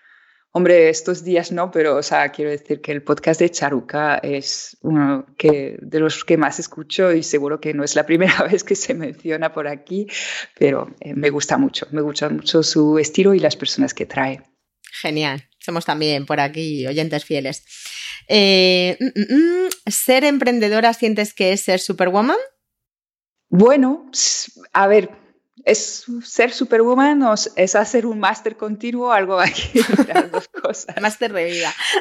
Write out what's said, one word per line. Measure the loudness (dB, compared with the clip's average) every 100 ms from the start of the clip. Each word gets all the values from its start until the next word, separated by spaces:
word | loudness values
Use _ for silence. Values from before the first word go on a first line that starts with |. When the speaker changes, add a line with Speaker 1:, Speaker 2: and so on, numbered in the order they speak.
| _ _ _ _ _ 0
Speaker 1:
Hombre, | 6 8 8
estos | 4 -2 -4
días | 0 0 0
no, | -4 -2
pero, | 0 2 0
o |
sea, | 0 0 0
quiero | -2 -6
decir | -6 -6 -8
que | -6
el | -6
podcast | -2 -2 0 2
de | 2
Charuca | 0 -2 -2 -4 -4 -2 -2
es | -2 -6 -6 -10 -12 -10
uno | -2 2 2 -2 -6 0
que, | 2 2 -2 -12
de | -6 0
los | 0 -2
que | 0 2
más | 2 -2
escucho | -12 -12 -8 0 2
y | 2
seguro | 0 -2 -2 -4
que | -4
no | -4
es | 0 0
la | 2
primera | 2 2 2
<laughs> | 0
vez | 0
que | 0 -4
se | -4
menciona | -6 -8 -10 -6 -4 -4
por | -4 -8
aquí, | -10 -8 -8 -6 -10 -10 -12 -10 0
pero, | 0 0 -6 -14
eh, | -10 -2
me | -2
gusta | -2 -2 0
mucho, | 0 -2 -8
me | -6
gusta | -4 -4 -4
mucho | -4 0 2
su | 2 2 4 4
estilo | 2 2 4
y | 4
las | 2 -2
personas | -6 -2 -2 -2
que | -6
trae. | -4 -4 -6 _ _ _ _ -20 -10
Speaker 2:
Genial, | -6 -4 -4 -6 -12 _
somos | -8 -6 -4
también | -2 -2 -2 -2
por | -2
aquí | -2 -4 -6 -6 -4
oyentes | -4 -4 -4 -4
fieles. | -4 -4 -10 _ -20 -18 -16 -14 -12 0
Eh, | 2 4 4 4 4 0 -2
mm, | -4 -2
mm, | 0 4 4 2 -2
mm, | -4 -6
¿ser | -4 2 2
emprendedora | 4 2 0 0 0 2 2
sientes | 2 -2 -2 -4
que | 0 0
es | 0
ser | 0 -2
superwoman? | -2 -2 2 2 2 0 -4 _ _ _ _ _ _ _ _ _ 0
Speaker 1:
Bueno, | 6 6 6 4 0 -6
s-, | -4 -2 -2 -8 -16 -4
a | 2 6
ver, | 4 2 -10 _ _ _ _ 0
¿es | 0 -2 -12 -12 -12
ser | -8 -2 0
superwoman | 0 0 2 4 4 4 4
o | 2
s-, | 0 -2 0
es | 2 2
hacer | 2 0 -2
un | -2
máster | -2 -2 -6 -8
continuo? | -10 -8 -6 -4 0
Algo | 0 2 0
aquí | 0 -2 -2
<laughs> | 0 2 2
entre | 2
las | 0 -2
dos | -6 -8
cosas. | -8 -6 -6 -10 -4
Speaker 2:
Máster | -4 -4 -6
de | -4 -4
vida. | -4 -6 -6 -4 -4